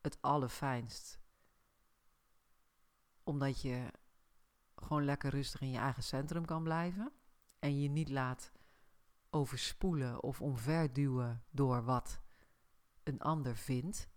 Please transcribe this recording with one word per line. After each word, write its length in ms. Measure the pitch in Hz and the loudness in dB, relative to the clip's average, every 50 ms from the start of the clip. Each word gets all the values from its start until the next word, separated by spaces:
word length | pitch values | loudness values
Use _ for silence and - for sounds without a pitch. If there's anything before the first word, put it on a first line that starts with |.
het 220 | _ 151 - - _ | _ -6 -6 -2 _
allerfijnst. 960 | - 139 147 135 120 - - - 139 131 120 120 117 - - - - - - - - _ _ _ _ _ _ _ _ _ _ _ _ _ _ _ - _ _ _ _ _ _ _ _ _ _ _ _ _ _ _ _ _ _ _ _ _ _ - | 4 4 4 4 2 -2 -2 0 0 0 0 -2 -6 -10 -12 -12 -12 -14 -14 -16 -16 _ _ _ _ _ _ _ _ _ _ _ _ _ _ _ -20 _ _ _ _ _ _ _ _ _ _ _ _ _ _ _ _ _ _ _ _ _ _ -4
Omdat 380 | - 147 143 135 139 131 - | -2 0 2 2 2 0 0
je 320 | - 131 123 123 123 117 - - - _ _ _ _ _ _ - _ _ _ _ _ _ _ | -2 -2 -2 -2 -4 -6 -10 -14 -20 _ _ _ _ _ _ -20 _ _ _ _ _ _ _
gewoon 280 | - - - 156 151 147 | -16 -6 -2 0 2 2
lekker 260 | 143 143 139 - 139 | 2 0 0 0 0
rustig 300 | 135 139 139 - - - | 0 0 -2 -2 -4 -4
in 100 | - 131 | -4 -2
je 80 | 127 120 | -2 0
eigen 240 | - 135 123 - 123 | 0 0 0 -2 -4
centrum 420 | - - 135 139 156 165 170 170 | -2 -2 -2 -2 -2 -2 -4 -2
kan 180 | 160 160 160 165 | -2 -2 -2 0
blijven 500 | 160 160 165 170 175 180 190 214 277 - - _ - - _ _ _ - _ | 0 0 0 0 0 -2 -2 -4 -6 -6 -12 _ -20 -20 _ _ _ -16 _
en 220 | - 143 143 139 | 0 0 2 2
je 80 | 143 143 | 2 2
niet 200 | 143 156 160 - | 2 0 0 0
laat 440 | 135 135 131 127 127 - - - - - - - - _ - - - - - _ - _ _ _ | 0 0 0 0 -2 -4 -8 -18 -18 -20 -20 -20 -20 _ -20 -20 -20 -20 -20 _ -20 _ _ _
overspoelen 920 | - 156 143 120 - 123 - - - - - 190 170 151 131 123 120 127 - | 0 0 0 2 0 -4 -4 -4 -2 0 2 2 2 2 0 0 -2 -2 -2
of 180 | - 135 - | -4 -4 -2
omverduwen 1040 | - 143 135 120 110 131 156 165 165 147 127 143 143 139 127 127 123 120 117 120 - - | -2 -2 0 0 2 2 4 4 4 4 4 2 2 4 4 2 2 0 -2 -4 -8 -8
door 340 | - 135 139 131 127 123 117 | 0 2 4 4 4 2 4
wat 360 | 117 127 123 - - - - - - - - - - _ _ _ _ _ - _ _ _ - - | 2 2 2 2 -2 -6 -6 -8 -10 -14 -20 -20 -20 _ _ _ _ _ -20 _ _ _ -10 -6
een 180 | - 139 - | -4 -4 -2
ander 360 | - 143 160 160 139 123 117 | 0 0 0 0 0 -2 -2
vindt 520 | 113 - - 131 123 127 170 208 - - - - | -2 0 0 0 0 0 -2 -4 -6 -8 -10 -12